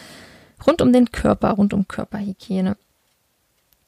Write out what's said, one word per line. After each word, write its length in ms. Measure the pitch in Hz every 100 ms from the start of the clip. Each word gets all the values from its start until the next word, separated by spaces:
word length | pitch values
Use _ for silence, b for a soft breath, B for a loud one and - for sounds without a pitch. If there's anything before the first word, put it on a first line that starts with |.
| B B B B B B -
rund 140 | 330
um 100 | 247
den 200 | 247 240
Körper, 380 | - 214 202 208
rund 240 | 202 202
um 120 | 196 190
Körperhygiene. 920 | - - 208 202 185 - 190 185 202 _ _ _ _ _ _ _ _ _ _